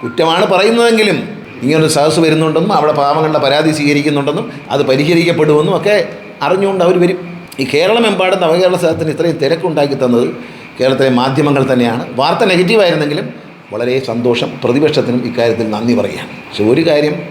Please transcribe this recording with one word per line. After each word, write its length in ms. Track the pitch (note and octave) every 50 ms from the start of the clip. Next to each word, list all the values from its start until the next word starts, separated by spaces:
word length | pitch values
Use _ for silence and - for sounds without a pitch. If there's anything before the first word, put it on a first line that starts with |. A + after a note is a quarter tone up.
| -
കുറ്റമാണ് 420 | C3+ B2 - E3 E3 E3 F3+ G#3
പറയുന്നതെങ്കിലും 720 | F3+ F#3+ F3+ G3 A3 A3+ A#3 A#3 A#3 A3+ A3 G#3+ G#3 F3+ C3 - - - - - - - - A#2+
ഇങ്ങനൊരു 240 | C3 D3+ D#3+ D#3 D3+
സദസ്സ് 320 | - D3 C#3+ D#3 D#3 E3+
വരുന്നുണ്ടെന്നും 540 | E3 D#3+ D#3 D#3+ D#3+ D#3+ D#3 D#3+ E3+ G#3 G3+
അവിടെ 180 | D#3 D3 D3+
പാവങ്ങളുടെ 480 | D3+ D3 C#3 C#3+ D3 D#3+ D#3 D#3 D#3 D3+
പരാതി 320 | D3 C3+ C#3 D3 D#3 D#3+
സ്വീകരിക്കുന്നുണ്ടെന്നും 760 | D#3 D#3 D3 C#3+ D3 C#3+ C#3 D3+ D3 C#3+ C#3 C3+ D3+ F3+ A#3 - - - - -
അത് 100 | A#2+ C#3
പരിഹരിക്കപ്പെടുമെന്നും 920 | C#3+ - C3 C#3 D3 D3+ F3 E3 E3 E3 E3+ - D#3 D3+ D3+ D3+ D#3 F3+ F#3 E3
ഒക്കെ 300 | - G#3 G#3 G3+ - - - - - - - -
അറിഞ്ഞുകൊണ്ട് 420 | - C#3+ - F#3+ G3 G3 G3 F#3+ F3
അവർ 120 | F3 F#3 F3+
വരും. 200 | F3+ F3 F#3 F3+ - - - - - - - -
ഈ 40 | C#3+ C#3+ -
കേരളമെമ്പാടും 680 | C#3+ E3 F#3+ A3 A#3+ A#3 A3 G3+ F3+ F#3 F3+ F#3+ F#3+
നവകേരള 360 | F3+ D#3+ D#3+ F3 F#3 F3+ F#3 F3
സദസ്സിന് 320 | F3 D#3+ E3 D#3+ E3 D#3
ഇത്രയും 280 | C#3+ - E3 E3+ D#3+ -
തിരക്കുണ്ടാക്കി 560 | - C#3 D#3+ E3 - F3 D#3 D3 C#3+ C#3 C3+
തന്നത് 340 | - B2+ B2+ A#2+ A#2 A#2+ - - - - - - - - - - -
കേരളത്തിലെ 300 | B2+ C3 C3+ B2+ C#3 C3
മാധ്യമങ്ങൾ 640 | B2 B2 B2 C3+ C#3 C#3+ D#3 C#3+ C#3+ C#3 C3+ C3+ C3
തന്നെയാണ്. 320 | B2 A#2+ A#2 A2+ - - - -
വാർത്ത 280 | A#2+ C3+ D#3 F3 F3 A#3
നെഗറ്റീവായിരുന്നെങ്കിലും 840 | G3+ F#3 F3 F3+ F3+ A3+ A3 G3+ F3 E3+ D3+ D3+ D3 D3 E3 G#3 - - - - - - - - -
വളരെ 240 | G2+ G#2+ A#2 B2 B2 C3+ C3 -
സന്തോഷം, 420 | A2+ A#2 A#2+ B2 A#2+ A#2+ C#3+ - - - -
പ്രതിപക്ഷത്തിനും 580 | A#2 A#2+ C#3 D#3 D3+ D3 C3+ A2+ B2 A#2+ B2 B2
ഇക്കാര്യത്തിൽ 440 | A#2+ A#2+ B2+ A#2+ A#2 A2 G#2 A#2 G#2+
നന്ദി 240 | G#2+ G#2 A2+ A#2+ B2
പറയുകയാണ്. 360 | A2+ G2+ G2 F#2+ - - -
പക്ഷെ 340 | - - - - - - G#2
ഒരു 180 | G#2+ B2 D3 E3 E3+
കാര്യം 280 | D3+ D3 D3 D3+ D3 - - -